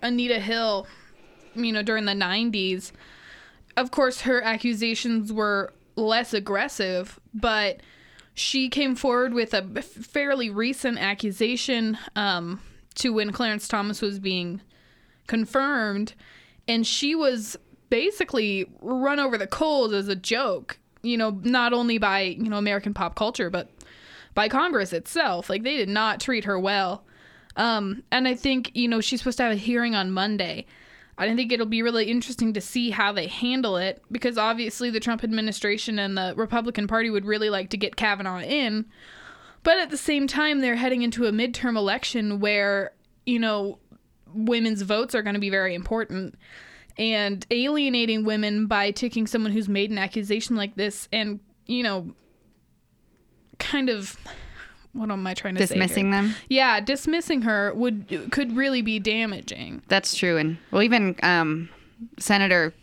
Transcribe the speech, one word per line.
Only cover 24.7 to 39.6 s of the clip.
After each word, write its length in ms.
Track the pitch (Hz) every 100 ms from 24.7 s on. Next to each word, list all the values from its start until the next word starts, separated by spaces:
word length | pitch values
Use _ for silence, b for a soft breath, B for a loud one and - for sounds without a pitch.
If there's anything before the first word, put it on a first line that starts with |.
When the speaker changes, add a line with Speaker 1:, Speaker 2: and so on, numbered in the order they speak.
| 262 190
Speaker 1:
itself. 580 | 170 - 330 277 175 -
Like, 140 | 190
they 120 | 247 294
did 120 | 196
not 320 | 208 220 208
treat 240 | - 233
her 160 | 196 190
well. 420 | 196 202 185 190 - b b b b -
Um, 480 | 233 220 196 214 -
and 160 | 254 254
I 80 | 254
think, 340 | 277 262 240
you 120 | 233 240
know, 140 | 226
she's 200 | - 247
supposed 180 | 262 240
to 40 |
have 100 | 240
a 40 | 208
hearing 400 | 214 240 233 208
on 160 | 185
Monday. 540 | 190 208 208 175 - - B B B B B
I 180 | 202
think 160 | 233 240
it'll 160 | 240 220
be 160 | 226
really 220 | 233 233
interesting 480 | 220 240 233 247 226
to 80 | 208
see 300 | - 254 240
how 200 | 202 208
they 160 | 202 170
handle 500 | - 247 262 233 180
it, 240 | 190 - -
because 260 | 233 247 226
obviously 520 | 220 233 226 - 240
the 100 | 220
Trump 240 | 233 226
administration 720 | 226 220 220 202 208 208 - 208
and 180 | 196 190
the 180 | 185 196
Republican 500 | 220 233 233 233 208
Party 240 | 226 226
would 140 | 208
really 260 | 196 214 214
like 200 | 196 190
to 60 | 208
get 200 | 202 -
Kavanaugh 440 | 214 196 190 180
in. 440 | 160 294 240 214 220 B B B B B B B